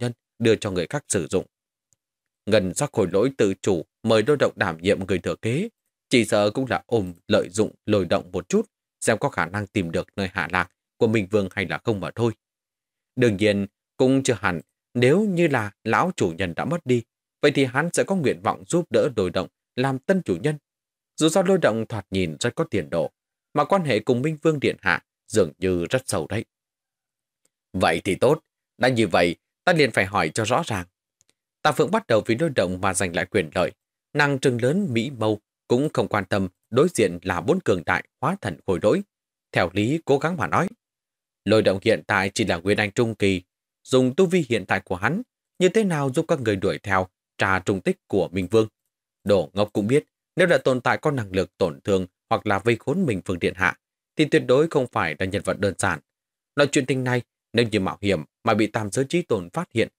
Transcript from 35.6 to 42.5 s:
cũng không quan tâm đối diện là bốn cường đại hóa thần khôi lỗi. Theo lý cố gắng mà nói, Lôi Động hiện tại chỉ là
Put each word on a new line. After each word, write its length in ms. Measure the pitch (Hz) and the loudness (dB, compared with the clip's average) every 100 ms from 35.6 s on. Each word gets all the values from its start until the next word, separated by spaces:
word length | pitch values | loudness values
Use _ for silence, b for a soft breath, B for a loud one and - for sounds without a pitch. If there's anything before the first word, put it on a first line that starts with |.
| - | -2
cũng 200 | 123 151 | 0 0
không 160 | - 101 | -2 -2
quan 160 | 107 | -2
tâm 240 | 95 104 95 - _ | -2 -2 -2 -6 _
đối 180 | 117 175 | 2 2
diện 240 | - 101 87 | 2 0 0
là 180 | 95 87 | -4 -2
bốn 200 | 95 180 | 0 0
cường 220 | - 92 78 | 0 0 0
đại 180 | 90 - _ | -2 -4 _
hóa 160 | 139 196 | -4 -4
thần 160 | 104 78 - | -6 -6 -4
khôi 120 | 87 | 0
lỗi. 200 | 104 170 202 _ _ _ _ | 2 0 -2 _ _ _ _
Theo 180 | 123 87 | -2 0
lý 280 | 101 107 160 | 0 -2 -2
cố 140 | - 139 | 0 0
gắng 180 | 156 175 | 0 -4
mà 100 | 87 | -2
nói, 220 | 95 175 - _ _ _ _ _ _ | -2 -2 -6 _ _ _ _ _ _
Lôi 180 | 101 110 | 0 2
Động 160 | 101 95 | 4 2
hiện 200 | 110 92 - | 0 0 0
tại 240 | 104 98 | 0 0
chỉ 100 | - | -2
là 120 | 101 | -2